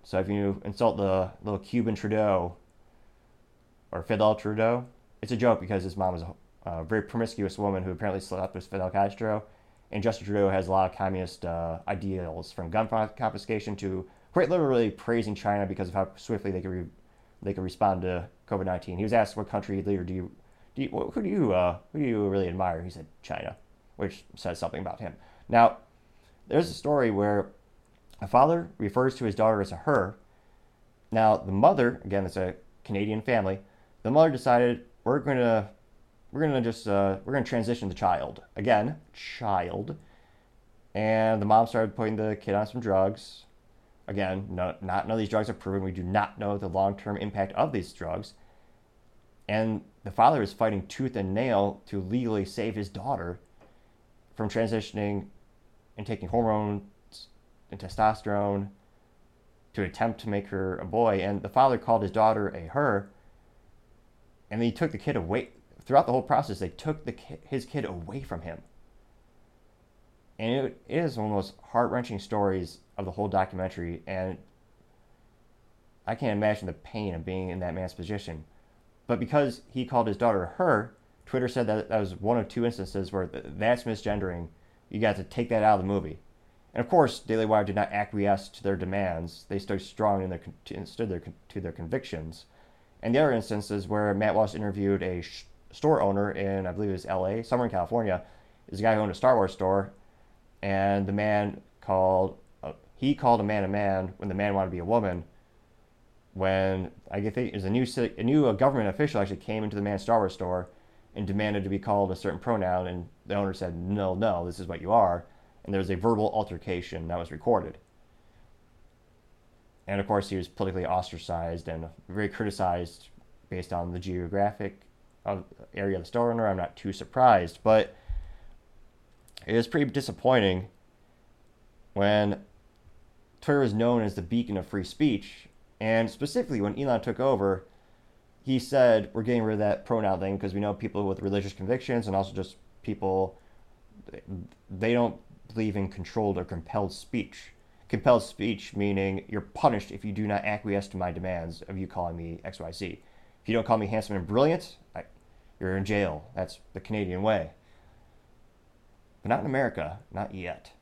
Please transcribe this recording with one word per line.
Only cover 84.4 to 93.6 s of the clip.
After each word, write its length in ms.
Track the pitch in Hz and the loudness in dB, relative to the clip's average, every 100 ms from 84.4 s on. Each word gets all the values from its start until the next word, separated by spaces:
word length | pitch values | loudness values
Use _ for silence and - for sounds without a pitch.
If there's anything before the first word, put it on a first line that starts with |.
| 85 - - _ _ | -10 -14 -20 _ _
You 100 | 104 | 0
got 160 | 110 98 | 2 0
to 80 | |
take 240 | - - 120 | -4 -4 0
that 120 | 113 | 4
out 160 | 107 101 | 6 4
of 20 | |
the 120 | 92 | 2
movie. 260 | 101 80 80 - _ _ _ _ | 0 -2 -12 -18 _ _ _ _
And 100 | - | -4
of 60 | 120 | 4
course, 280 | 180 131 - | 6 4 2
Daily 260 | - 110 107 | -2 0 4
Wire 180 | 107 | 4
did 120 | 98 98 | 4 0
not 160 | - | 0
acquiesce 560 | 101 104 104 98 98 - | -2 -2 0 2 2 -2
to 120 | - | -6
their 140 | 101 95 | -2 -2
demands. 720 | 90 98 95 82 85 - - | -2 -2 -2 -2 -8 -12 -8
They 100 | 101 | -8
stood 220 | 98 101 | -4 -6
strong 420 | - - 107 98 | -6 0 2 2
in 80 | 92 | 0
their 80 | 87 | -6
con-, 160 | - - | -10 -18
t-, 200 | - 98 | -12 -12
stood 240 | 90 - 113 | -10 -6 -4
their 120 | 87 | -4
con-, 140 | 85 - _ | -8 -18 _
to 100 | 101 | -8
their 120 | 85 | -8
convictions. 720 | - 82 127 - 80 78 - - - - _ _ - | -8 -4 -6 -4 -10 -10 -14 -20 -20 -20 _ _ -8
And 120 | 113 | 0
the 60 | 127 | 4
other 120 | 151 | 4
instances 560 | 113 101 104 | 2 0 -6